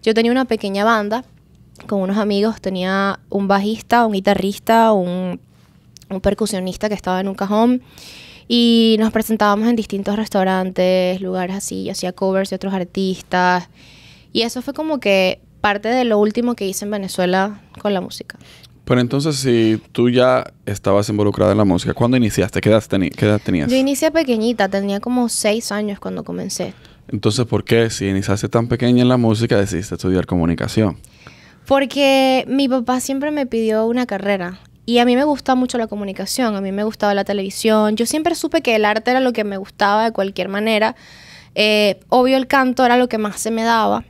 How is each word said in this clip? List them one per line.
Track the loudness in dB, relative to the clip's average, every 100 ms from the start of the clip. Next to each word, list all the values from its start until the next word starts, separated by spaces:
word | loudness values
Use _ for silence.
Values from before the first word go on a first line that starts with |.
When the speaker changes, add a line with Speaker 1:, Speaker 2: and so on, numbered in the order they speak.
Speaker 1:
Yo | 0
tenía | 2 2
una | 2
pequeña | 0 -2 -4 0
banda | 2 2 0 -4 -6 _ _ _ -20 -20 -6
con | -4
unos | 0 0
amigos. | 0 0 0 -2
Tenía | -6 -4 -2 -2 -2 -4 -6
un | -4 0
bajista, | 2 0 -4 0 2 2
un |
guitarrista, | 0 0 0 0 -4 2 4 6
un, | 4 0 -4 -6 -8 _ _ _ _ _ -20 -12
un | -4
percusionista | -2 -2 -2 -4 -6 -4 -4
que |
estaba | -4 -4 -2
en | -4
un |
cajón. | -4 -2 2 2 2 -4 -20 -20 -20 -20 -20 _
Y | 2 4 4 4 4
nos | 2
presentábamos | 0 -2 0 2 2 2
en | 0
distintos | -2 -6 -4 -4
restaurantes, | -2 0 0 0 -2 -2 2 2 0 -2
lugares | -4 -4 -4
así. | -6 -8 -8
Yo | -8
hacía | -8 -8
covers | -4 -2 0 -2
de | -6
otros | -4
artistas. | -4 -4 -4 -2 -4 -4 0 2 2 -2 _ -20 -20 -20 -20 _
Y | -4
eso | -4 -4
fue | -10
como | -8 -4 -2
que | 0 2 2 -2 _ -4
parte | -2 -2 -2
de | 0
lo | 2 2
último | 2 0 -4 -4
que | -6
hice | -6
en | -6
Venezuela | -6 -6 -2 0 0 0 -6 -20 -8
con | -4
la | -4
música. | -4 -12 -16 -18 -20 -20 -20 -20
Speaker 2:
Pero | 0 0
entonces, | 2 0 -2 -2
si | 2 2 4 0 -2
tú | 0 2
ya | 4 4 2 -2 _ -10
estabas | -4 2 2 2
involucrada | 0 0 2 2
en | 4
la |
música, | 4 2 0
¿cuándo | 0 2 2
iniciaste? | 2 0 -2 0
¿Qué | 2
edad | 2
teni-, | 2 -2 -2
qué | 0 2
edad | 2
tenías? | 0 -2 2
Speaker 1:
Yo | 0
inicié | 0 0 0
pequeñita, | 0 0 0 0 0 0
tenía | 0 -2 -4
como | -2 -2 -2
seis | -2 -2 -2 -4
años | -6 -4 -6
cuando | -8 -10
comencé. | -8 -8 -8 -8 -8 -10 -20 -20 -10
Speaker 2:
Entonces, | -2 0 0 -2
¿por | -2
qué, | 2 2 2
si | 0 -2
iniciaste | -2 0 -2 0
tan | -2 0
pequeña | 0 2 4
en | 4
la | 4
música, | 2 2 2 2
decidiste | 0 -2 -6
estudiar | -4 0 0 0
comunicación? | 0 0 0 -2 0 0 -2 -16 -20 -20 -20 -20 -20 -2
Speaker 1:
Porque | 0 0 0 2 4 4 2 0
mi | 0 0
papá | 0 -2 -4
siempre | -2 -4 -4
me | -4 -4
pidió | -2 0 0 0
una | -2 -2
carrera. | -4 -2 -2 -4 -10 -20 -16 0
Y | 2
a |
mí | 4
me | 4
gusta | 2 0 0
mucho | 0 0 -2
la | -4
comunicación, | -6 -8 -8 -6 -2 -2 -2
a |
mí | -4
me | -2
gustaba | -4 0 0
la | 0
televisión. | 0 -4 -4 -2 2 4 2
Yo | 0 -2
siempre | 0 -2
supe | -2 -2 -2
que | 2
el | 2
arte | 2 0 0
era | 0
lo | 0
que | -2
me | -4 -6
gustaba | -10 -2 2 2 0
de |
cualquier | 0 -4 -4 -4
manera. | -2 0 0 0 -2 -18 -20 -20 -20 -12
Eh, | -2 2 2 2 0 0
obvio, | 2 4 2
el | 2
canto | 2 2 2
era | 4 4
lo | 2
que | -2
más | -4 -6
se | -6
me | -2
daba. | 0 2 2 -2 -6